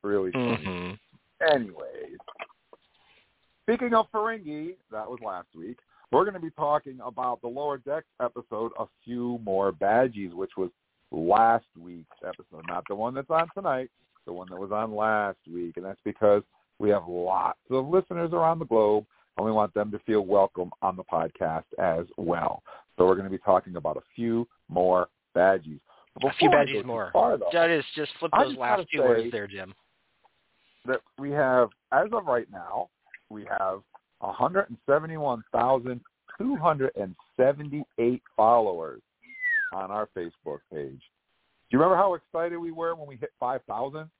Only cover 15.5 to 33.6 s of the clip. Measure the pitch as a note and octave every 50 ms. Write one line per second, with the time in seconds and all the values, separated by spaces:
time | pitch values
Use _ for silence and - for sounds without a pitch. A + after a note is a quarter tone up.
15.5 | E2 F2 F2 E2+ E2 F2 F2 F#2+ G2 _ _ A2 G2+ - A2 G#2 G2+ G#2 G2 _
16.5 | _ _ _ _ _ _ G#2 G#2 G#2 G2 E2 E2+ F2 F2 F2 F#2 F#2+ F#2 F2 -
17.5 | - _ _ _ B2+ C3 C3 C#3+ E3+ F#3+ F#3 _ F#3 E3+ E3+ E3 E3+ E3+ E3 D#3+
18.5 | E3 E3 E3 C3+ A#2 A2 G#2+ G#2 G#2 G#2+ G#2+ _ _ _ _ _ _ - G2 A2
19.5 | A2 G#2+ G#2 G2 _ G#2 G#2 G#2+ G#2 G#2 _ - A2 G#2 G2 F#2 G2+ G2 G2 G2
20.5 | _ F#2 F2+ F2+ - _ - F#2+ F#2 F#2 E2 - - E2 E2 E2 _ - F#2+ D#2+
21.5 | D#2+ E2 - _ - - F#2+ F2+ E2 E2 E2+ - - - F2+ E2+ F2 E2 D#2+ -
22.5 | - - _ - - - _ _ _ - F2+ F#2 F#2+ F#2 G2 G2 F#2+ F#2 _ G#2
23.5 | F#2 F2+ - F#2+ F2+ E2+ D2 D#2 D2 - _ _ _ - A#2 A#2 A2+ A#2 A#2+ _
24.5 | _ _ _ _ - F2+ F2+ F#2 F2+ F2+ F2+ - _ _ _ _ _ F2 F2+ F#2+
25.5 | G2 F#2+ D#2 D#2 D2+ C#2 _ _ _ _ _ _ _ - C3 C#3 - - - -
26.5 | - D3 C#3+ C#3 C3+ G#2+ A2 B2+ A#2+ A2+ G2+ - - - - - - B2+ G2+ F3
27.5 | - E3+ E3 E3 E3+ D3+ C#3 - - D#3 D3+ - - - E3 E3 - G3+ C#4 C4+
28.5 | C4+ C4 B3+ - A#3+ G3 F3 - - D3 C3+ B2+ A#2 A2+ A2+ A#2 A#2+ A2 G2+ G2
29.5 | G2 G2 F#2 F#2 G2+ _ _ _ _ _ _ _ _ _ _ _ _ _ _ _
30.5 | _ _ _ _ _ _ _ B2 C3 - _ _ _ - C#3 C#3+ C#3+ D3 C#3+ C3
31.5 | B2+ B2+ A#2+ G#2 _ _ _ _ C#3+ C#3 F3 G#3+ A#3 A3+ F#3+ D#3 B2 A#2+ A2 _
32.5 | G2 F#2 E2+ E2+ F#2+ A#2+ - _ _ _ _ _ - - _ _ G#2+ G#2+ G2+ G2
33.5 | G#2 G2